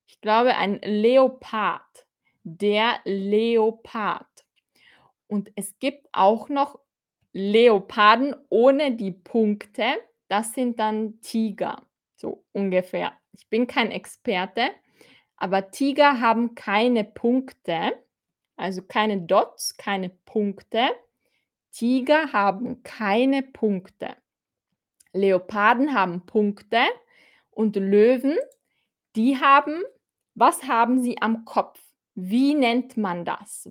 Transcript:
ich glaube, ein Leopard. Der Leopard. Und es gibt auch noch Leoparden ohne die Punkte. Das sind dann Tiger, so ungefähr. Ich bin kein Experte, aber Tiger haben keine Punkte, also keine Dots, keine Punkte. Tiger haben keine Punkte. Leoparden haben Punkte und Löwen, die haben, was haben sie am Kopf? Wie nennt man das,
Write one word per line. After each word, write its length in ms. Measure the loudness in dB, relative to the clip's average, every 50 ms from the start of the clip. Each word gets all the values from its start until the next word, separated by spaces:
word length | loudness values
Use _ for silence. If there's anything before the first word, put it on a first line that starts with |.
| _ _
ich 120 | _ _
glaube, 380 | -2 0 2 4 4 2 2 0
ein 240 | -2 -4 -4 -4 -4
Leopard. 1200 | -4 -2 0 2 4 4 4 4 4 2 -4 -14 -10 -6 -4 -4 -4 -4 -6 -10 _ _ _ _ _ _ _ _ _ _ _ -18
Der 560 | -18 -10 -4 0 0 2 2 2 0 0 -2 -4
Leopard. 1200 | -6 -6 -4 -2 -2 0 0 0 2 2 2 0 0 -2 -4 -10 -12 -10 -6 -6 -6 -6 -6 -10 _ _ _ _ _ _ _ _ _ _ _ _ _ _ _ _ _ _ _ _ -8
Und 220 | -6 -6 -6 -8 -10
es 240 | -14 -14 -14 -12 _
gibt 300 | -6 -6 -6 -8 _ _
auch 380 | -2 0 2 2 2 0 -2 -6
noch 300 | -4 -4 -4 -4 -6 -14 _ _ _ _ _ _ _ _ _ _
Leoparden 1040 | -10 -6 -2 0 4 6 6 6 6 4 0 -2 0 4 6 6 6 6 2 -2 -6 -8 _ -2
ohne 480 | 2 4 4 4 4 4 2 -2 -2 -4
die 140 | -6 -8
Punkte. 720 | -8 -10 _ -4 0 0 2 0 0 -2 -6 -12 _ -4 -2 -2 -2 -4 -8 _ _ _ _ -4
Das 240 | -4 -4 -4 -4
sind 300 | -6 -4 -4 -4 -2 -2
dann 400 | -2 -2 -2 -2 -4 -6 -8 _
Tiger, 600 | -14 -8 -4 -4 -4 -4 -4 -6 -8 -8 -8 -10 -14 _ _ _ _ _ _ _
so 260 | -12 -12 -12 -12 _ _
ungefähr. 600 | -8 -6 -4 0 0 0 0 -2 -4 -6 -6 -6 -8 _ _ _
Ich 160 | -20 -20 _ _
bin 200 | -2 -2 -2 -2
kein 220 | -2 -2 -2 -2
Experte, 840 | -4 -8 -12 -14 -20 -12 -6 -4 -4 -2 -4 -4 -4 -4 -4 -4 -4 -8 _ _ _ _ -20 _ _ _ _ _ _ -10
aber 340 | -6 -2 -2 -2 -4 -4
Tiger 480 | -6 -4 -2 0 2 4 4 4 4 2
haben 340 | 2 2 2 2 0 -4 -6
keine 500 | -8 -6 -2 0 0 2 2 2 0 -2
Punkte, 880 | -4 -6 -4 -2 0 0 0 -2 -6 -10 _ _ -6 -4 -4 -4 -4 -6 -8 _ _ _ _ _ _ _ _ _ _ _ -10
also 260 | -8 -8 -8 -8 -10
keine 380 | -6 -2 -2 0 0 -2 -4
Dots, 540 | -2 2 2 2 2 0 -4 -10 -12 -12 -12
keine 340 | -10 -8 -6 -6 -4 -6 -8
Punkte. 800 | -10 _ _ _ -4 -4 -2 -2 -4 -8 -10 _ -2 -2 0 0 -2 -4 _ _ _ _ _ _ _ _ _ _ _ _ _ _
Tiger 600 | -10 -4 -2 0 0 0 2 2 2 2 2 0
haben 520 | -2 0 0 0 0 -2 -4 -10 -10 -12 -14
keine 580 | -18 -12 -6 -4 0 0 2 2 2 0 0
Punkte. 760 | -2 -6 -6 -4 -2 -2 -2 -2 -6 -12 _ -14 -14 -14 -14 -16 _ _ _ _ _ _ _ _ _ _ _ _ _ _ _ _ _ _ -4
Leoparden 840 | 0 2 2 2 2 0 -4 -2 2 4 4 4 4 2 0 0
haben 320 | 0 0 0 -2 -6 -8 -4
Punkte 540 | -2 0 0 0 -2 -6 -6 -2 0 0 2 0 -2 -4 _ _ _ _ _ _ _ _ _ _
und 260 | _ -2 -2 -2 -2
Löwen, 600 | -2 0 2 4 6 6 6 4 2 0 -2 -2 -2 -4 -6 _ _ _ _ _ _ _ _ _ _ _ _ -4
die 260 | -2 0 0 0 2
haben, 400 | 4 6 6 6 4 2 -2 -6 -8 -10 -12 _ _ _ _ _ _ _ -2
was 320 | 2 2 2 2 2 -2 -2
haben 340 | 0 0 2 2 2 0
sie 180 | 0 -2 -4 -2 -2
am 200 | -2 -2 -4 -6
Kopf? 360 | -6 -4 -4 -4 -4 -6 -20 _ _ _ _ _ _ -14
Wie 400 | -12 -6 -2 0 2 2 2 2
nennt 440 | 2 2 2 0 0 -4 -4 -4 -4
man 280 | -4 -4 -4 -6 -6
das, 420 | -6 -8 -8 -10 -16 -20 -20 -18 -10